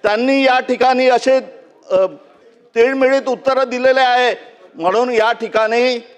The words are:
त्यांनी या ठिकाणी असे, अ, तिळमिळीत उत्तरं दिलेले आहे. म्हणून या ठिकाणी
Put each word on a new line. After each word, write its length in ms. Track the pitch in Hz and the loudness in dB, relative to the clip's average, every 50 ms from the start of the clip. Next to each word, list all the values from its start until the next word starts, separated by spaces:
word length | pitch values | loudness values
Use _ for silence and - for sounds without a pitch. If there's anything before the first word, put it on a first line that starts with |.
त्यांनी 400 | - - - 226 247 262 277 277 | 0 -2 -2 0 0 0 0 2
या 180 | 269 262 254 254 | 2 2 2 0
ठिकाणी 480 | 262 - 247 240 269 262 262 247 262 254 | 0 -2 -2 0 2 0 2 2 2 2
असे, 280 | 247 233 - 262 262 262 - - - - - _ _ _ _ - | 2 2 2 0 0 0 -2 -6 -20 -20 -20 _ _ _ _ -2
अ, 160 | 185 185 190 175 151 - - _ _ _ _ _ _ _ _ _ _ | 0 0 0 -2 -4 -14 -20 _ _ _ _ _ _ _ _ _ _
तिळमिळीत 540 | 226 233 262 269 269 262 254 269 269 - 269 | 0 0 2 2 0 0 2 2 0 0 -4
उत्तरं 400 | 247 - - 269 269 262 262 247 | -6 -4 -2 -2 0 0 -2 -2
दिलेले 320 | 247 247 247 262 262 262 | -4 0 0 2 2 2
आहे. 340 | 262 247 247 247 247 240 190 - - - - _ - - _ | 2 2 2 2 0 0 -2 -4 -12 -20 -20 _ -20 -20 _
म्हणून 360 | - 165 180 190 226 247 254 | -4 -2 -2 0 0 -2 0
या 220 | 247 214 214 233 | 0 0 0 0
ठिकाणी 720 | 233 233 226 208 - 220 220 220 226 240 247 254 247 233 226 - - | -2 -4 -8 -4 -2 -2 -2 0 0 0 0 0 -2 -4 -10 -16 -20